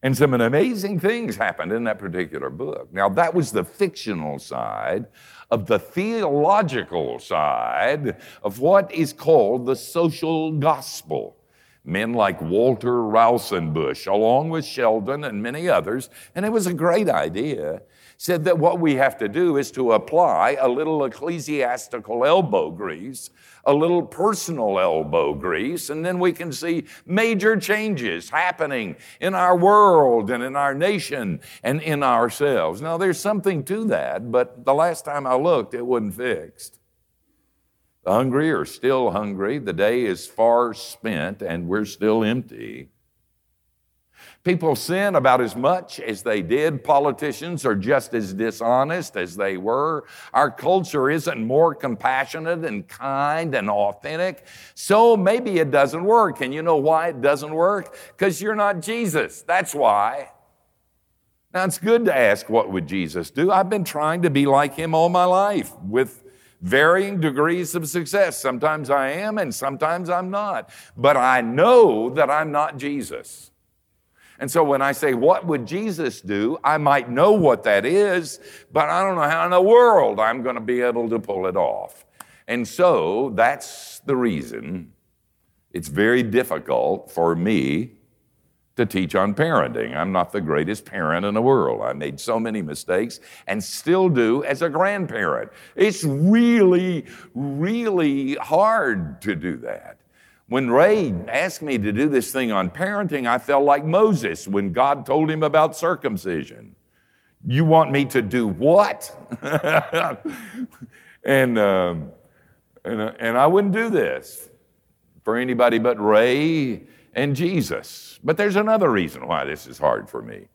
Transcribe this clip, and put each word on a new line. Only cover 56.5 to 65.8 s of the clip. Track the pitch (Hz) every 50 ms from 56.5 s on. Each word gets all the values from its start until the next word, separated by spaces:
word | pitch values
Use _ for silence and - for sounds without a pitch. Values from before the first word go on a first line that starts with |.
| 135
you | 151
know | 160 170 160
why | 151 135 156 160 160 165
it | 175 156 127
doesn't | 117 143 147 139 143 151 156
work? | 160 170 185 208 202 160 - - - - - _
'Cause | _ 190 196 175 -
you're | 185 214 220
not | 214 208 202 202 175
Jesus. | 156 - 226 233 233 196 151 156 113 - - - -
That's | - 170 185 185 - -
why. | 147 131 113 101 101 101 113 127 143 131 - - _ _ _ _ _ _ _ _ _ _ _ _ _ _ _ _ _ _ _ _ _ _ _ -
Now, | 185 185
it's | 190 -
good | - 175 214 233 233 240
to | - -
ask, | 135 120 104 104 202 - -
"What | 110 117 104 -
would | 95 92 82
Jesus | 71 92 98 90 78 76 90 82 -
do?" | _ 139 160 190
I've | 202 185 190 185
been | 214 208 180
trying | - - 151 151 156 165 180 165
to | 170
be | 139 139 143
like | 139 135 139 147 143 143
him | - 160 160 160
all | 160 165
my | 175 175 180 180
life | 180 185 185 196 202 208 175 - - - -